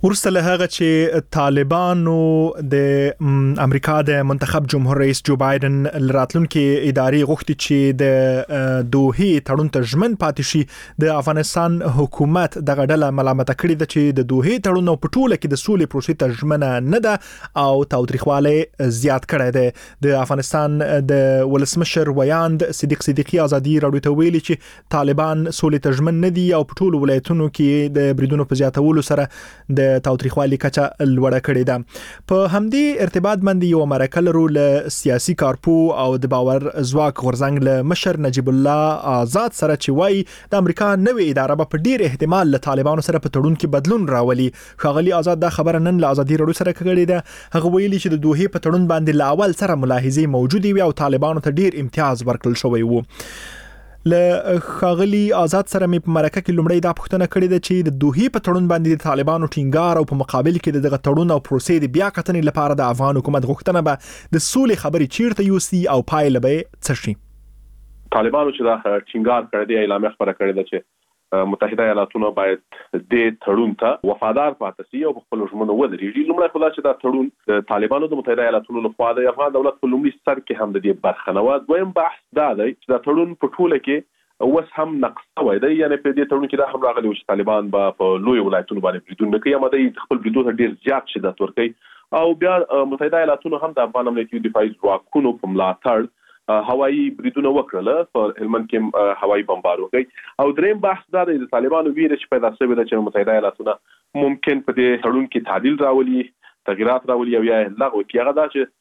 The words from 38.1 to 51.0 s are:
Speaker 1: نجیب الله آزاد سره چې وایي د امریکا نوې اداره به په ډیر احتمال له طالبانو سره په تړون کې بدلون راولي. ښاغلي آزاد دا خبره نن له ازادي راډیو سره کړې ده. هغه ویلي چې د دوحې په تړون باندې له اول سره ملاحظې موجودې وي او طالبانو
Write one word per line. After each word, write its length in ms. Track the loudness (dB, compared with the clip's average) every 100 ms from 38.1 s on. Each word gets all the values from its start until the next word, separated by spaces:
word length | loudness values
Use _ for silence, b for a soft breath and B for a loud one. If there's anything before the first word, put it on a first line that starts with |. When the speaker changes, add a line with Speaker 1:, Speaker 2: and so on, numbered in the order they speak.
| -2
Speaker 1:
نجیب 300 | -2 0 0
الله 500 | 2 2 2 0 -2
آزاد 460 | -2 -2 0 0 -2
سره 220 | -2 -2 0
چې 140 | 0
وایي 360 | 0 2 0 -4 B B
د 40 | 0
امریکا 400 | 0 0 0 2
نوې 260 | 0 2
اداره 340 | 0 0 0 0
به 80 |
په 140 | -2 -2
ډیر 260 | 0 0
احتمال 480 | 0 0 0 2 2
له 60 | 2
طالبانو 440 | 0 0 0 0
سره 160 | 0 -2
په 120 | 0
تړون 260 | 0 0 0
کې 100 | 0
بدلون 420 | 0 2 0 0
راولي. 440 | 0 2 2 0 B B -4
ښاغلي 340 | -2 2 2
آزاد 280 | 2 0 0
دا 100 | 0
خبره 280 | 0 0 2
نن 200 | 2 2
له 100 | 2
ازادي 300 | 2 2 2
راډیو 160 | 0
سره 180 | 0 -2
کړې 340 | -2 0 2 2
ده. 180 | 0 B B B
هغه 140 | -2 2
ویلي 320 | 2 2 0
چې 80 | 0
د 160 | 0
دوحې 240 | 2 2 0
په 120 | 0
تړون 280 | 0 2 2
باندې 220 | 2 2
له 160 | 2 2
اول 280 | 2 2
سره 220 | 0 0 0
ملاحظې 500 | 2 2 0 2 2
موجودې 480 | 2 2 2 2
وي 80 | 2
او 100 | 2
طالبانو 480 | 0